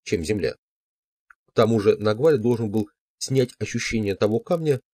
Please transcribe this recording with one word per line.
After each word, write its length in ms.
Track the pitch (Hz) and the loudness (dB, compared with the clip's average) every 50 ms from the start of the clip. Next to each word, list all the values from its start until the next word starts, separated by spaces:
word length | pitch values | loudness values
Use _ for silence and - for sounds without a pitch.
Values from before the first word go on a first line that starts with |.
| _ | _
чем 200 | - - 92 78 | -6 -6 -4 -4
земля. 320 | 85 107 101 82 - - - _ _ _ _ _ _ _ _ _ _ _ _ _ _ _ _ _ | -4 -4 -2 -2 -4 -6 -8 _ _ _ _ _ _ _ _ _ _ _ _ _ _ _ _ _
К 60 | _ _ | _ _
тому 280 | - 113 107 113 110 | 2 2 4 2 4
же 160 | 98 110 104 - | 4 2 2 2
Нагваль 400 | 101 107 107 113 139 165 151 120 | 0 -2 0 2 2 2 2 2
должен 320 | 104 120 123 113 117 104 | 2 0 0 0 -2 -2
был 180 | 101 110 104 - _ _ _ _ _ _ | -2 -4 -4 -4 _ _ _ _ _ _
снять 320 | - - 131 135 131 120 - _ | -8 -2 0 0 0 -2 -4 _
ощущение 580 | 107 - - 117 - - 117 113 107 98 95 | -10 -8 -6 -6 -6 -4 -2 -2 -2 -2 -2
того 240 | - 107 104 107 113 | 0 0 0 0 -2
камня, 400 | - - 180 165 160 151 135 123 - _ | -2 -2 -4 -2 0 0 -2 -2 -4 _